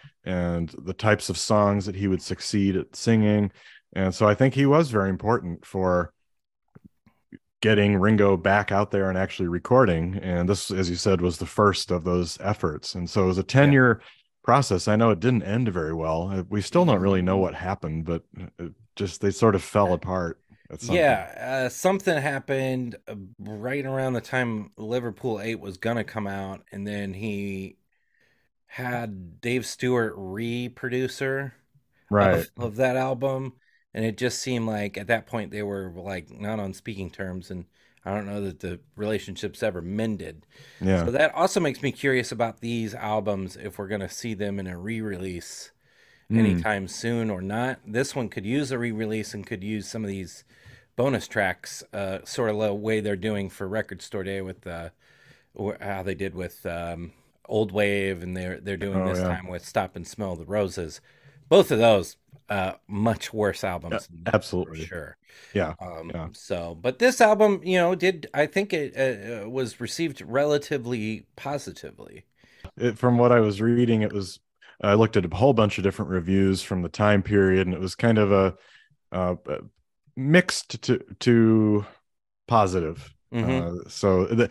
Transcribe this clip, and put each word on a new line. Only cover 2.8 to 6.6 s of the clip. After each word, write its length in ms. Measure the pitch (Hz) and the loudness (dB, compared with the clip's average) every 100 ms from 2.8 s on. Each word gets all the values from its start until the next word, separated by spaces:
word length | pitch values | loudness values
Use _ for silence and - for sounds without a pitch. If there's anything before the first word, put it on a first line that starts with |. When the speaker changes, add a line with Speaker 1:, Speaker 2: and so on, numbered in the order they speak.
| - - | -4 -6
Speaker 1:
singing. 560 | - 113 107 104 101 - - - _ | 2 4 4 4 2 -4 -20 -20 _
And 200 | - 95 | -2 -2
so 140 | 95 107 | 4 4
I 80 | |
think 200 | 104 135 | 6 4
he 120 | 131 139 | 4 4
was 240 | 147 160 | 4 4
very 200 | 110 98 | 2 0
important 540 | 90 104 120 90 85 | 0 0 0 0 -10
for 480 | - 98 92 87 87 _ _ _ _ _ | -8 -2 2 2 0 _ _ _ _ _